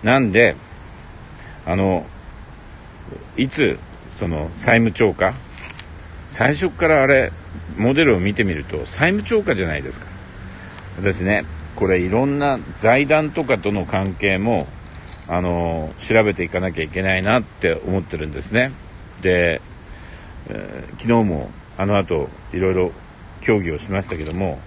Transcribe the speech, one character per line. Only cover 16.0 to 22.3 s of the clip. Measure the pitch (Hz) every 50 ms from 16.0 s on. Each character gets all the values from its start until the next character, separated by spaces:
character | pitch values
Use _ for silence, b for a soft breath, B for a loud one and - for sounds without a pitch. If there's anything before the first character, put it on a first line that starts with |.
| - - 110 113 107
べ | 104 90
て | 87 87
い | 85
か | - 90
な | 92 92
き | 80 82
ゃ | 80
い | 73
け | 82 92
な | 95 95 95
い | 92
な | 92 101 120 127
っ |
て | 107 - - - - 85 82 - -
思 | 82 92 95
っ |
て | 80 - -
る | 78 78
ん | 78
で | 71 73
す | 76 -
ね。 | 104 117 127 131 - - - - - - - - - -
で、 | - 95 90 90 87 85 78 - - - - - B B B B B B B B B B B - - -
え | 52 53 50 50 53 65 -
ー、 | - - -
昨 | - 113 117 117
日 | 110
も | 98 82 71 58 - - - - - -
あ | - 95
の | 101 104 98
後 | 92 - 87 76 67 62